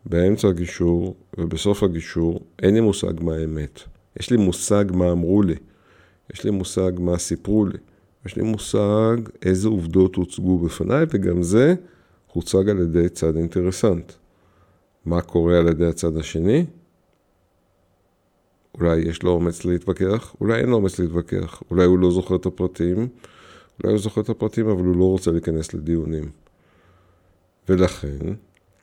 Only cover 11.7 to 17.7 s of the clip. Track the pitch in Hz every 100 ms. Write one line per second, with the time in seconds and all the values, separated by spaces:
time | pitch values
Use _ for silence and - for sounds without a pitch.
11.7 | 180 - _ _ _ _ 85 - 95 98
12.7 | 98 85 85 85 - 82 80 85 92 90
13.7 | 92 110 85 - - _ _ _ _ _
14.7 | _ _ _ 82 85 - 87 85 87 85
15.7 | 82 85 80 82 78 76 80 90 143 175
16.7 | - _ _ _ _ _ _ _ _ _